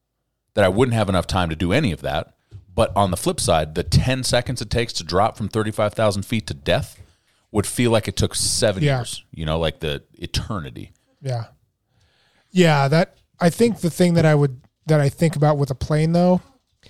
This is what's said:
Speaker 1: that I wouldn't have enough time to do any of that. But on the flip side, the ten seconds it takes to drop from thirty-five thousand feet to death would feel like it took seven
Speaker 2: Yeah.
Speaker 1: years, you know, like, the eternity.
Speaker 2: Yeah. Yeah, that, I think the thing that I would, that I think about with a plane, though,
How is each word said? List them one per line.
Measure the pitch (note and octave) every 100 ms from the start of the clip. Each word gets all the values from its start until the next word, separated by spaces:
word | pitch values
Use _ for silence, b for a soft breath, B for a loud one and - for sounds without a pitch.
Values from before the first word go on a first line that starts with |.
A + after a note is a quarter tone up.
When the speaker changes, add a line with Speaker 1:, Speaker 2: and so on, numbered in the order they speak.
| _ _ _ _ _ -
Speaker 1:
that | F#2+
I |
wouldn't | G2 C3 A2+
have | G2+
enough | F#2 E2
time | F#2+ F2
to | D#2+
do | F2
any | A2 C#3+
of | D2+
that. | C2+ D2 - _ _ - -
But | - G#2 G2
on | G2+
the | F#2
flip | - F3+
side, | - E2 D#2 D#2+
the |
ten | E2 - - C3
seconds | B2+ B2 B2 B2+
it | A2
takes | A#2+ A#2
to | -
drop | E2 F2 G#2+ -
from | G2
thirty-five | A2+ G#2+ G#2+ G#2+
thousand | - A2 G2
feet | F#2+ A2+ -
to |
death | C#2+ - F2+ - - - _ _ _ _
would | G#2+ F#2+
feel | - A#2+
like | A2+ G2+
it | -
took | G2 -
seven | - - A2 G2
Speaker 2:
Yeah. | D3 C3
Speaker 1:
years, | A#2 - -
you | - D#2+
know, | D#2+
like, | E2 -
the | D#2 C#2+ - -
eternity. | E2+ - - G#2 C#2 A#1+ - _ _ _
Speaker 2:
Yeah. | C3+ A#2+ A2 _ _ _ _ _ _ _ _ _ _
Yeah, | F3+ E3+ D3 C#3
that, | D#3 F#3+ _ _ -
I | F3
think | - A#3 F#3+
the | E3+
thing | - F3 E3+
that | D#3+
I | D3+
would, | C#3+ B2 _ _ -
that | D3+
I | C#3
think | - E3+ D3
about | D3+ D3+
with | C#3+
a | C3
plane, | - D3+ D#3
though, | E3+ F3+ F3+ - _ _ _